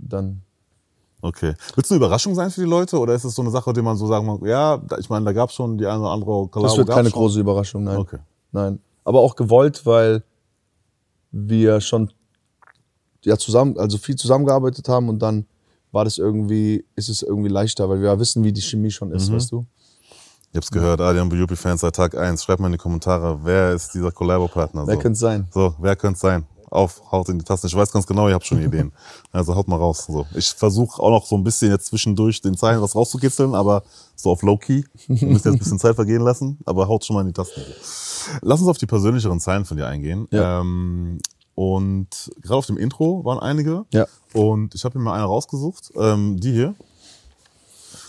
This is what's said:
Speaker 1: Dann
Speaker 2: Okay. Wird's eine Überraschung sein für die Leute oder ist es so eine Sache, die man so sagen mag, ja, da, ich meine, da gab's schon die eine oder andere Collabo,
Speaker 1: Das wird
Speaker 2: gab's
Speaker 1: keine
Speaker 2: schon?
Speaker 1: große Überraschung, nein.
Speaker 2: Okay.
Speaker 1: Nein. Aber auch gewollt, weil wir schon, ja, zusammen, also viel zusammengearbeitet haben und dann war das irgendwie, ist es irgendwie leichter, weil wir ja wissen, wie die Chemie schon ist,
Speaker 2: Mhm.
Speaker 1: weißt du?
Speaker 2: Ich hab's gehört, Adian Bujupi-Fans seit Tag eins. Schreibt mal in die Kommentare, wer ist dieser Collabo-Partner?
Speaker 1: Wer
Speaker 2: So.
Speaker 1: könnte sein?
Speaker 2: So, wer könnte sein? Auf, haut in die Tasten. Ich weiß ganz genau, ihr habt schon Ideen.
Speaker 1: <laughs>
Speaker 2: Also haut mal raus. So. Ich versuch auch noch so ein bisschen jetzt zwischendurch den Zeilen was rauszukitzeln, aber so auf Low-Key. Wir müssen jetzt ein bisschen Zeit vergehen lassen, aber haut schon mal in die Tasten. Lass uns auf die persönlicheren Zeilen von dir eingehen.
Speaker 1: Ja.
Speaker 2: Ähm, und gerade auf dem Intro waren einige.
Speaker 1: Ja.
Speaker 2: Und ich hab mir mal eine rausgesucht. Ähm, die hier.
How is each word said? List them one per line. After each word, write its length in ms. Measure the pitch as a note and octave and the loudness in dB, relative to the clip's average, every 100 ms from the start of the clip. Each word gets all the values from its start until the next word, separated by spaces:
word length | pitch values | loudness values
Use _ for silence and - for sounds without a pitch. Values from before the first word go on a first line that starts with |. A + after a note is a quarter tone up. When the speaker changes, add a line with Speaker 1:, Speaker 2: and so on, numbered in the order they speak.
Speaker 1:
Dann 420 | B2 G2 F#2+ G2 - _ _ _ _ _ _ - | -8 -6 -6 -10 -16 _ _ _ _ _ _ -8
Speaker 2:
Okay. 320 | E2+ - D#2+ D#2 - | -8 -4 -4 -4 -6
Wird's 160 | - - | -4 0
eine 60 | F3 | 2
Überraschung 380 | - G#2 G3+ F#3 | 4 2 0 -2
sein 140 | F#3 | -4
für 100 | F#3 | -4
die 80 | E3+ | 0
Leute 300 | F3 F#3 D#3+ | 0 0 0
oder 140 | A#2 | 0
ist 100 | A#2+ | 0
es 100 | B2 | -2
so 80 | A#2+ | -4
eine 80 | A#2+ | -2
Sache, 220 | B2 B2 | -2 -2
die 80 | A#2 | -2
man 140 | A2+ G#2+ | 0 -2
so 100 | G#2+ | 0
sagen 200 | G#2+ G#2+ | 0 0
mag, 160 | G#2 | -4
ja, 320 | G2+ B2+ D3+ C#3+ | -2 0 2 0
da, 220 | - - | -4 -8
ich 100 | F#2+ | -4
meine, 160 | G#2+ | -2
da 80 | G#2 | 0
gab's 220 | G#2 A#2+ | 0 -2
schon 220 | - A#2 G#2+ | -2 -6 -2
die 80 | G2+ | -2
eine 120 | G#2+ | -2
oder 100 | G2+ | -2
andere 360 | G#2 G2+ G2+ F#2+ | -4 -2 -2 -2
Collabo, 140 | G#2+ | 0
Speaker 1:
Das 140 | G#2+ A2 | 2 4
wird 100 | A2+ | 4
Speaker 2:
gab's 80 | B2 | 4
Speaker 1:
keine 120 | A#2 | 4
Speaker 2:
schon? 80 | A2+ | 4
Speaker 1:
große 220 | A2 G#2 | 2 2
Überraschung, 440 | G2+ G2 G2 G2+ | 0 0 -2 -4
nein. 120 | G2 G2 | -4 -4
Speaker 2:
Okay. 220 | G2 - - _ _ | -4 -10 -18 _ _
Speaker 1:
Nein. 260 | G2+ G2 G2 _ _ | -4 -4 -6 _ _
Aber 180 | - B2 | 2 4
auch 140 | B2+ | 4
gewollt, 500 | - A2+ B2 D3 - A#2 | 2 4 6 6 2 2
weil 360 | A#2 A2+ A2 - _ _ _ _ _ _ _ _ _ _ | 4 4 2 -4 _ _ _ _ _ _ _ _ _ _
wir 480 | G#2 G#2 A2 A2 G#2+ | -8 0 4 4 4
schon, 320 | - A2+ G#2+ _ _ _ _ _ _ _ _ _ _ _ | 0 -2 -2 _ _ _ _ _ _ _ _ _ _ _
ja, 120 | G2+ A2 | 0 0
zusammen, 380 | - A#2 C#3 - | 4 2 2 0
also 180 | G#2+ G#2+ | -2 -2
viel 160 | - | -4
zusammengearbeitet 760 | C3 A#2+ C3+ C#3 C3+ B2+ C3 C3 | -4 2 2 4 2 0 -4 -2
haben 200 | B2 A#2+ | 0 0
und 100 | A2 | -2
dann 260 | A2 G#2+ - _ _ _ _ | -2 -2 -6 _ _ _ _
war 140 | G#2 | 0
das 140 | G#2+ D#2+ | 0 0
irgendwie, 680 | G2+ G#2+ G#2 G#2+ G#2+ G#2+ - | -2 0 0 0 2 0 -4
ist 140 | - G#2+ | -10 -6
es 140 | G#2 | -6
irgendwie 280 | - G#2 G2+ | -4 -2 0
leichter, 380 | G2 A2 - F#2+ | 0 0 0 0
weil 120 | F#2+ | 0
wir 60 | G2+ | 2
ja 120 | G2+ | 2
wissen, 240 | - A#2 | 0 2
wie 80 | G#2+ | 0
die 100 | G#2 | 0
Chemie 280 | - G#2+ G#2+ | -4 -2 -2
schon 200 | - G2 | -4 -6
ist, 200 | F#2 G2 | -2 0
Speaker 2:
Mhm. 40 | A#2 | 0
Speaker 1:
weißt 140 | A#2+ | -2
du? 140 | A#2+ A#2+ _ _ _ _ - - _ _ | -6 -10 _ _ _ _ -20 -20 _ _
Speaker 2:
Ich 40 | E2 | -6
hab's 120 | - | -2
gehört, 300 | - E2+ E2 | 0 2 4
Adian 280 | F2+ F2+ F2 | 4 4 2
Bujupi-Fans 500 | F2 F2 F2 F2+ F2 | 0 0 -2 -2 0
seit 160 | E2+ - | 0 2
Tag 180 | F2 - | 0 2
eins. 280 | F2+ E2 | -2 -2
Schreibt 160 | - F#2 | -2 0
mal 80 | F#2 | 0
in 40 | |
die 60 | F2 | -2
Kommentare, 600 | E2+ E2 F#2 F2 E2+ D2+ | -2 -2 0 0 0 -2
wer 300 | E2 F#2+ F2+ | 0 2 2
ist 220 | F2 - | 0 -4
dieser 180 | F2+ F2 | -4 -4
Collabo-Partner? 720 | - F2 F2+ F2 F2 D#2+ D#2+ D2 | -2 0 2 0 -2 -4 -4 -2
Speaker 1:
Wer 80 | G#2+ | 0
Speaker 2:
So. 40 | |
Speaker 1:
könnte 180 | A#2+ A2 | 0 0
sein? 300 | A#2 G#2 F#2+ | 0 0 -4
Speaker 2:
So, 220 | F#2+ F#2 D#2 | 0 0 0
wer 160 | F#2+ G2 | -2 0
könnte 240 | G2+ F2+ | -2 0
sein? 240 | F#2+ F2+ D#2 - - | 0 0 -4 -18 -4
Auf, 320 | F2+ F#2 - - | 0 0 -2 -4
haut 160 | F#2 F#2 | -4 -2
in 100 | F2 | -6
die 60 | |
Tasten. 240 | E2+ F#2+ F2 | -2 -4 -2
Ich 80 | F#2 | 0
weiß 160 | G2+ | 2
ganz 140 | G#2 - | 0 0
genau, 180 | G2+ G#2 | 2 2
ihr 60 | |
habt 100 | F#2 | 2
schon 160 | - - | 0 0
Ideen. 320 | D#2 D#2+ D2 - - | 0 -2 -4 -8 -20
Speaker 1:
<laughs> 200 | - _ | -20 _
Speaker 2:
Also 220 | F#2 E2 | -4 0
haut 140 | F2+ F#2 | 0 0
mal 80 | E2 | 0
raus. 300 | E2+ D#2+ - | 0 0 -6
So. 180 | D2+ D2 | -6 -6
Ich 140 | D#2+ - | -4 -4
versuch 460 | - G#2+ G#2 A#2+ - | 0 0 2 -2 0
auch 120 | G#2+ | 2
noch 140 | A2 | 2
so 120 | - G#2 | 2 -2
ein 80 | |
bisschen 260 | G#2 - G#2 | 0 2 2
jetzt 160 | G2 - | 2 0
zwischendurch 540 | A2 A2+ G2+ A2 G#2+ | -4 -2 2 0 0
den 160 | G2 F#2 | -4 0
Zeilen 260 | A2+ A2+ | 2 2
was 140 | G2+ G#2+ | 0 0
rauszukitzeln, 580 | A#2+ B2+ C3 - C3+ | 0 0 -2 0 0
aber 300 | G2 G2+ G2+ - - - - | 2 2 2 -2 -20 -20 -4
so 140 | F#2 | 0
auf 120 | F2 | 2
Low-Key. 400 | G2+ G#2 - C3+ C#3+ - - | 2 0 0 -2 -2 -14 -4
Wir 220 | B2 F#2+ | 0 4
müssen 60 | |
jetzt 120 | G#2 D3 | 4 4
ein 120 | B2+ | 2
bisschen 200 | F#2 F#2+ | 0 2
Zeit 160 | A#2 | 2
vergehen 280 | A2+ G#2 A#2 | 2 2 4
lassen, 360 | A#2+ B2 C3+ C#3+ | 2 2 -4 -6
aber 240 | - F2+ G2 | -4 0 2
haut 160 | A2 | 0
schon 100 | - | 0
mal 60 | G2+ | -2
in 80 | F#2+ | -2
die 40 | |
Tasten. 280 | F2+ F2 - C#2 - - - - - - D3 | -4 -8 -10 -16 -16 -16 -14 -12 -10 -10 -6
Lass 180 | - D3+ | 2 4
uns 80 | F3+ | 4
auf 100 | - | 2
die 80 | A2 | 0
persönlicheren 520 | G#2+ G#2 B2 G#2 E2+ | 2 2 2 0 -2
Zeilen 260 | - G2 | -2 -2
von 120 | F#2+ D2+ | -2 -6
dir 100 | B1+ | -6
eingehen. 400 | D2 D2 F#2+ - | -6 -6 -6 -2
Speaker 1:
Ja. 280 | G#2 F2+ F2+ | 0 0 0
Speaker 2:
Ähm, 580 | F2+ F2+ F2+ F2 E2+ F2 - _ _ | -2 -2 -4 -4 -6 -8 -12 _ _
und 540 | - F#2+ F#2+ G2 F#2+ F#2+ - - - | -4 -2 0 0 -2 -6 -12 -16 -16
gerade 140 | F2+ C3 | -2 -2
auf 100 | - | -2
dem 120 | G#2 | -4
Intro 460 | A#2+ - D#3+ F#3 | -4 -2 -2 -2
waren 140 | B2+ B2+ | -4 -4
einige. 460 | B2 D3+ D3+ F3 - | -2 -2 -2 -4 -2
Speaker 1:
Ja. 140 | A2 - _ _ | 0 0 _ _
Speaker 2:
Und 400 | A2 G#2+ A2 G#2+ | 0 2 2 -4
ich 100 | - | -6
hab 80 | B2 B2+ | -8 -4
mir 40 | |
mal 140 | A2+ | -4
eine 100 | G2 G2 | -2 0
rausgesucht. 640 | A#2 - C#3 D#3 - - - | -2 -2 -6 -6 -8 -16 0
Ähm, 400 | A2 G#2 G#2 F#2 | 2 2 0 -2
die 100 | A#2+ | 0
hier. 220 | A#2 D3 G3+ - _ - - - _ _ _ _ - - - | 0 0 -4 -20 _ -20 -20 -20 _ _ _ _ -20 -20 -20